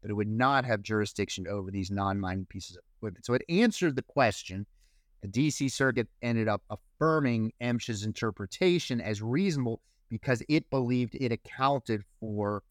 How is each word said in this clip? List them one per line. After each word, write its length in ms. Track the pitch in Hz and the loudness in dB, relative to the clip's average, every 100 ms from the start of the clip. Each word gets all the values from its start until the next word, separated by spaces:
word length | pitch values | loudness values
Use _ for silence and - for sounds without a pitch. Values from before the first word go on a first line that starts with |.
but 80 | 104 | -4
it 60 | 104 | -2
would 120 | 104 | 0
not 380 | 110 127 139 135 | 2 4 4 2
have 160 | 107 | 0
jurisdiction 640 | 98 110 101 - 98 - 92 | 2 0 0 0 -2 -2 -4
over 220 | 101 92 | -4 -4
these 220 | 98 92 | -4 -2
non-mining 560 | 101 98 98 95 95 92 | 0 0 0 0 -2 -6
pieces 280 | 95 - 92 | -10 -14 -18
of 60 | _ _ | _ _
equipment. 260 | 107 90 | -10 -10
So 120 | - 123 | -2 -2
it 80 | - | 2
answered 460 | 170 233 - 175 131 | 2 2 2 0 0
the 60 | |
question. 640 | - - 123 - - 92 101 _ _ _ _ _ | -4 2 2 2 -8 -10 -10 _ _ _ _ _
The 60 | 98 | -6
D 240 | 101 151 | 0 0
C 180 | - 135 | 2 -2
Circuit 380 | - 135 120 113 _ | 2 0 2 -4 _
ended 240 | 120 117 110 | -2 0 2
up 160 | 104 _ | 0 _
affirming 840 | 107 _ _ 160 156 139 117 110 - | -14 _ _ 2 4 2 0 -2 -4
M 140 | 120 120 | -2 -2
S 80 | |
H 60 | - | -2
A's 120 | 110 | -4
interpretation 960 | 107 104 113 104 98 - 185 175 - 120 | -4 -2 -4 -4 -10 0 2 2 0 -4
as 200 | 107 104 | -2 -4
reasonable 580 | 110 131 196 151 120 113 _ _ _ | -2 0 2 0 -2 -4 _ _ _
because 320 | 113 - 123 - | -8 0 0 2
it 180 | 151 - | 0 2
believed 440 | 135 123 123 120 - | 0 2 2 0 -2
it 120 | 127 | -2
accounted 680 | 113 - - 131 143 - 110 104 _ | -2 -6 -2 2 2 0 -4 -4 _
for 440 | 113 104 104 104 _ | -6 -2 -2 -2 _